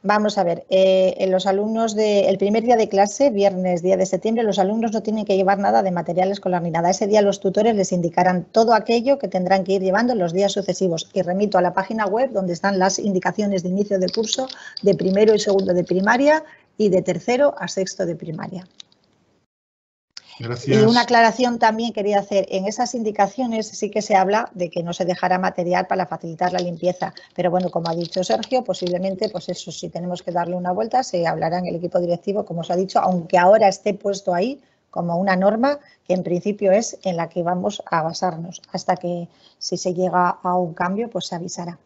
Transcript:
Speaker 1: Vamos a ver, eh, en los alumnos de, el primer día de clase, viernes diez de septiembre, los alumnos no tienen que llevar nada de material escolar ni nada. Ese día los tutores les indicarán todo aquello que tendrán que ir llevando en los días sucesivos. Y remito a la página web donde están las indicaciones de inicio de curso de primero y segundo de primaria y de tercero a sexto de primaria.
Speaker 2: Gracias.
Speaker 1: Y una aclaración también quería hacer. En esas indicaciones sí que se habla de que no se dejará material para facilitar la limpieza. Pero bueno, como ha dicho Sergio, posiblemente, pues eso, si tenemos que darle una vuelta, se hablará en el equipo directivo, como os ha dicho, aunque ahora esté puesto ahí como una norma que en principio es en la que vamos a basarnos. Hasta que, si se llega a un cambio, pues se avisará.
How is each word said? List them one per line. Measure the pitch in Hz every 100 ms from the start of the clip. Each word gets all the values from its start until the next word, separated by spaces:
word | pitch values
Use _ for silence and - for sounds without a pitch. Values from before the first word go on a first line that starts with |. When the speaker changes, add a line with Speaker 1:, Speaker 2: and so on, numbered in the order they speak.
Speaker 1:
Vamos | 196 208 208 202
a |
ver, | 175 170 -
eh, | 190 190 190 185 -
en | 190
los | 185 196
alumnos | 190 214 226 226
de, | 208 214 202 196
el | 196
primer | 196 220
día | 233 233
de | 214
clase, | 196 202 - 277
viernes | 208 196 185 185 175
diez | 175 190
de |
septiembre, | 185 185 220 226
los | 220 196
alumnos | 190 220 226
no | 214
tienen | 214 214
que | 208 190
llevar | 190 196
nada | 202 226
de | 196
material | 175 165 170 185
escolar | 202 190 180
ni | 170
nada. | 160 170
Ese | 190 208
día | 214
los | 202 196
tutores | 196 196 214
les | 208 185
indicarán | 180 165 165 180 180
todo | 165 220 226
aquello | 220 214 233 240 277
que | 190
tendrán | 185 185 196
que | 190
ir | 196
llevando | 190 196 240
en | 233
los | 170
días | 175 196
sucesivos. | 202 190 180 190 165 -
Y | 196
remito | 175 185 202 185
a |
la | 175
página | 180 190 220
web | 202 214 262
donde | 214 185
están | 170 196 190
las | 190 -
indicaciones | 208 185 180 175 202 190
de | 180
inicio | 190 202 196
de | 180
curso | - 220 - 262 - - -
de | 202
primero | 175 190 190 220
y | 214
segundo | 208 196 190
de | 180
primaria | 175 180 202 247 285 311 311 - _ -
y | 208
de | 185
tercero | 180 170 - 247 285 -
a | 175
sexto | - 185 -
de | 180 165
primaria. | 165 160 - 185 185 _ - _ _ _ _ _ _ _ _ _ _ _ _ - - -
Speaker 2:
Gracias. | 117 123 139 214
Speaker 1:
Y |
una | 220 240
aclaración | 240 240 226 233 247 233
también | 220 220 233
quería | 214 202 202
hacer. | 196 202 190
En | 190 196
esas | 220 240 247
indicaciones | 214 208 196 226 247 220 214
sí | - 208
que | 208
se | 208 196
habla | 190 208 240
de | 185 175
que | 175
no | 170
se | 175
dejará | 180 180 180 180
material | 185 180 175 180 185
para | 196 170
facilitar | 160 170 160 180
la | 180
limpieza. | 175 165 175 180 185 - - -
Pero | 175
bueno, | 180 180
como | 170 165
ha |
dicho | 165 170 190
Sergio, | 180 220 220 254
posiblemente, | 247 277 180 180 190 190 220
pues | - -
eso, | 175 -
si | 151 170
tenemos | 170 180 175
que | -
darle | 175 170 180
una | 180
vuelta, | 185 226 254
se | 262 180
hablará | 165 160 160 175
en | 180
el | 170
equipo | 175 180
directivo, | 175 170 202 202
como | 202 170
os | 165
ha |
dicho, | 180 190 -
aunque | 180 180 160 180
ahora | 180 226 202
esté | 185 214
puesto | 202 202 190 -
ahí | 175 226 285 _ _ _
como | - 175 170
una | 196 185
norma | 196 220 269 285 _ _
que | -
en | 185
principio | 175 175 208 202 196
es | 196 233 -
en | 190 170
la | 165
que | 180
vamos | 170 180 202 202 -
a | 165
basarnos. | 156 160 185 165 170 - _
Hasta | 180 - 180
que, | 175 175 170 _ _ _
si | - 180
se | 185
llega | 175 185 180 180
a | - 180 180
un | 175
cambio, | - 180 196 233
pues | 185 -
se | 170
avisará. | 175 - 170 165